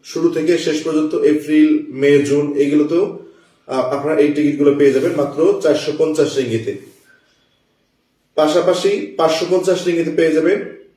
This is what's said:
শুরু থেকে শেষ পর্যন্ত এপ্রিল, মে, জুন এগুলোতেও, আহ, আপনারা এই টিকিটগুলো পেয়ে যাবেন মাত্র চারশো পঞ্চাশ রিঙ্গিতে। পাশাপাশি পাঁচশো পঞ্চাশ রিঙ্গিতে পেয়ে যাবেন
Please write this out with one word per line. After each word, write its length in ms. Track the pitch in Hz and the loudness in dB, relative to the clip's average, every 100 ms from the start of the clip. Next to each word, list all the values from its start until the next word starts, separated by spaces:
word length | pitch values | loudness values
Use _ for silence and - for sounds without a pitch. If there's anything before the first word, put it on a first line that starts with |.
শুরু 260 | - - 170 | -10 -2 0
থেকে 280 | 156 160 165 | 0 0 0
শেষ 260 | 165 151 | 0 -4
পর্যন্ত 320 | 160 151 156 143 | -2 -2 -2 0
এপ্রিল, 640 | 151 151 151 156 151 151 - | 0 0 0 2 4 2 -2
মে, 320 | 131 143 143 | -2 4 4
জুন 340 | 143 147 143 143 | 2 0 0 0
এগুলোতেও, 600 | 143 151 151 170 202 - - _ _ _ - | 2 2 2 0 -2 -6 -18 _ _ _ -6
আহ, 120 | 131 | -4
আপনারা 400 | 127 139 147 151 | -2 -2 -2 2
এই 140 | 147 | 2
টিকিটগুলো 420 | 143 147 139 143 139 | 2 0 2 2 4
পেয়ে 180 | 143 | 4
যাবেন 180 | 131 165 147 | 4 0 -2
মাত্র 440 | 139 147 175 196 | -4 0 0 2
চারশো 280 | 156 143 156 147 | 0 0 -2 -2
পঞ্চাশ 400 | 156 156 143 131 | -2 0 0 -2
রিঙ্গিতে। 400 | 120 110 101 - - _ _ _ _ _ _ _ _ _ _ _ _ _ _ - | -4 -4 -6 -10 -16 _ _ _ _ _ _ _ _ _ _ _ _ _ _ -2
পাশাপাশি 760 | 151 170 190 175 202 202 - - | 0 2 0 0 0 -2 -6 -2
পাঁচশো 280 | 160 160 175 | 0 0 0
পঞ্চাশ 380 | 180 185 175 180 | 0 0 -2 -2
রিঙ্গিতে 240 | 165 165 | -2 -2
পেয়ে 200 | - 160 | 0 0
যাবেন 280 | 156 165 202 - - - | 2 0 -2 -4 -16 -20